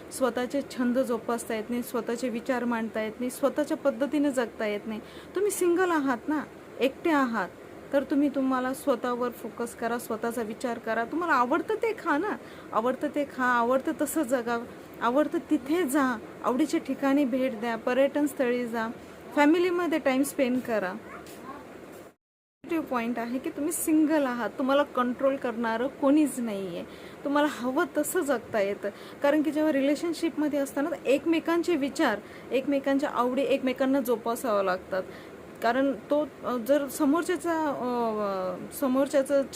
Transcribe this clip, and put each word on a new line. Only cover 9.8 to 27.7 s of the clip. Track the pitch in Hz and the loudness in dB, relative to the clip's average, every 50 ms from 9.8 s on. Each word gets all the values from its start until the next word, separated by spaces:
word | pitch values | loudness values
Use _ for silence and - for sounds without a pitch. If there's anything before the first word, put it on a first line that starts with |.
| 240 226 240 | -4 -2 -2
स्वतःचा | 240 240 - 226 214 - 233 226 247 | -2 -4 -4 -6 -2 -2 -4 -2 -2
विचार | 226 208 226 - - 247 233 - | -4 -6 -6 -6 -4 -4 -4 -4
करा, | - 226 220 226 233 | -4 -2 -2 -2 -2
तुम्हाला | 226 - 320 359 339 302 | -2 -2 -2 2 4 4
आवडतं | 254 247 240 302 339 330 - 440 | 4 4 4 2 0 2 0 -2
ते | 440 - 453 - - | 0 0 0 -2 -2
खा | - 330 294 | 0 0 0
ना, | 285 381 427 294 - - - - - - - - | 2 2 -2 -4 -6 -8 -14 -16 -16 -8 -2 -2
आवडतं | 214 220 254 254 - 294 | 0 2 2 0 0 -2
ते | 294 - 294 285 285 - | -2 0 -2 -2 -2 -2
खा, | 262 254 | 0 2
आवडतं | 247 247 240 233 233 262 269 262 330 311 - | 2 4 4 4 4 2 2 2 0 0 0
तसं | 302 285 - 320 302 | 0 0 0 0 0
जगा, | 220 269 247 226 240 233 233 240 - - - - - - - | 2 0 0 0 0 -2 -2 -4 -8 -14 -16 -16 -14 -8 -2
आवडतं | - 233 247 294 302 294 - 339 330 - | 0 2 4 4 4 4 0 -2 0 2
तिथे | 302 294 - - 311 359 359 | 0 0 2 2 2 2 2
जा, | 254 262 302 269 254 240 214 - - - - - | 2 2 2 2 2 0 -2 -6 -12 -10 -4 -2
आवडीच्या | 196 247 254 311 302 - 320 | 0 2 2 2 2 0 -2
ठिकाणी | 320 - 262 - 277 269 277 285 294 | -2 -2 -4 0 2 4 4 4 4
भेट | 240 247 254 254 262 233 208 | 4 2 0 0 0 -2 -2
द्या, | 226 240 226 | -4 -4 -4
पर्यटन | 220 226 254 247 254 277 277 277 294 294 | -2 -2 0 4 4 4 4 4 2 0
स्थळी | 277 - - 262 240 247 247 247 | 0 0 0 0 0 2 0 -2
जा, | 226 226 233 220 226 - - - - - - - - - | -2 -2 -4 -4 -4 -6 -10 -14 -18 -18 -16 -10 -2 4
फॅमिलीमध्ये | 294 294 294 330 359 349 370 349 349 349 311 320 311 | 6 6 8 8 6 4 4 2 2 2 2 2 2
टाइम | - 277 254 262 277 | 2 2 2 2 0
स्पेंड | 269 - - 269 240 254 254 | 0 2 0 2 2 2 -2
करा. | - - 226 208 190 180 | -2 0 -2 0 0 -2
पॉझिटिव्ह | 190 226 - - - - - - - - - - - - - - - - - - - - - - - _ _ _ _ _ _ _ _ _ - - 339 - - | -6 -8 -12 -14 -16 -16 -16 -16 -16 -16 -14 -14 -14 -14 -16 -16 -18 -18 -16 -16 -18 -18 -18 -20 -20 _ _ _ _ _ _ _ _ _ -6 -4 -2 -2 -2
पॉइंट | - 262 240 233 233 247 233 | 0 -2 -2 -2 -2 -2 -4
आहे | 233 233 247 262 | -4 -4 -4 -4
की | - 330 | -4 -4
तुम्ही | - 302 285 330 | -6 -4 -4 -2
सिंगल | 320 - - 339 311 311 311 285 320 302 285 | -2 -2 2 4 6 6 6 6 4 4 2
आहात, | 254 240 240 226 202 | 2 0 -2 -2 -4
तुम्हाला | - - 269 254 277 285 294 | -2 -2 2 4 4 4 4
कंट्रोल | 285 - 254 247 247 247 - 269 269 269 | 2 0 0 0 0 0 2 2 2 2
करणारं | 269 - 247 226 226 240 226 226 226 247 | 2 -2 -4 -2 -2 -2 0 0 0 -2
कोणीच | 277 - - 294 269 285 311 302 262 - 254 | -2 -2 2 4 6 6 6 6 4 2 -2
नाही | 233 226 202 196 196 | -4 -4 -4 -4 -6
आहे, | 180 170 180 202 - - - - - - - - | -6 -6 -8 -10 -10 -14 -16 -16 -16 -14 -8 -4
तुम्हाला | 285 285 294 294 302 | 0 2 2 2 2
हवं | 240 - 240 254 | 0 -2 -4 -2